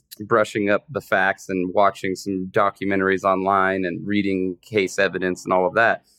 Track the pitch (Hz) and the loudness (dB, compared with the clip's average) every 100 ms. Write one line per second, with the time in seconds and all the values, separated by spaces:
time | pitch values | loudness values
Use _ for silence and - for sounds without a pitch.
0 | _ - 104 113 107 117 101 104 - 101 | _ -14 -2 0 0 0 0 -2 -2 -10
1 | - 101 95 98 - 95 90 98 101 - | -2 0 0 -2 -4 -4 0 4 4 2
2 | 98 92 - 95 92 110 101 - 95 98 | -6 -6 -6 -6 -2 0 0 0 -2 0
3 | 95 95 98 95 95 98 95 95 92 87 | 2 2 2 0 2 2 2 0 -4 -6
4 | 95 104 98 95 92 90 - 107 95 - | -4 -2 0 -2 -2 -6 -4 0 0 0
5 | 98 90 92 87 - 92 90 101 113 92 | 0 0 -2 -4 0 2 2 2 2 0
6 | _ | _